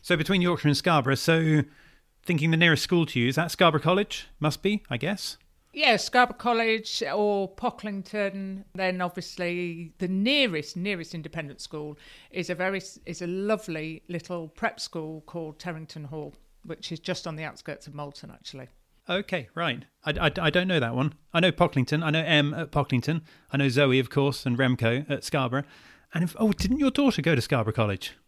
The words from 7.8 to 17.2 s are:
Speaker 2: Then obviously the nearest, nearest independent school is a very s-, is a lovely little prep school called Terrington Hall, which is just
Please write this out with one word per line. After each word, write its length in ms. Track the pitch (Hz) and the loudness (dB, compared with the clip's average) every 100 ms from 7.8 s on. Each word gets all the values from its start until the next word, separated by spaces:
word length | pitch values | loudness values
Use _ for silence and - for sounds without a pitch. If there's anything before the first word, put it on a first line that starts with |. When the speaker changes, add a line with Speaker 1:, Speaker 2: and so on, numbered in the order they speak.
| 214 196 180 214 196 196 190 190 - 180 | -10 -10 -8 -4 -4 -4 -10 -10 -12 -4
Speaker 2:
Then 260 | 185 185 | -2 -2
obviously 920 | 180 180 - - 175 175 175 165 165 _ | -4 -4 -12 -6 -4 -2 -4 -6 -12 _
the 100 | 180 | -2
nearest, 720 | 190 214 294 254 160 147 180 | 2 2 4 2 0 -6 -6
nearest 360 | 190 190 160 165 | -4 -4 -6 -10
independent 440 | 151 170 147 139 | -8 -8 -10 -12
school 360 | - 151 151 147 - - - | -12 -10 -10 -14 -20 -20 -12
is 180 | - 170 | -8 -6
a 60 | 170 | -4
very 220 | 185 196 | -2 -4
s-, 220 | - - - | -8 -16 -14
is 160 | 170 | -8
a 60 | 175 | -6
lovely 760 | 185 202 214 - 160 156 160 - | -4 -2 -2 -2 -8 -8 -10 -8
little 400 | 175 - 175 160 | -10 -6 -10 -10
prep 300 | - 233 - | -6 -6 -6
school 420 | - 170 156 160 - | -10 -8 -10 -12 -12
called 340 | 170 156 151 | -10 -10 -10
Terrington 460 | 180 160 156 160 147 | -10 -10 -12 -14 -10
Hall, 300 | 156 147 - _ _ | -10 -12 -16 _ _
which 280 | - 165 - | -14 -12 -10
is 80 | 160 | -10
just 280 | - 180 | -6 -6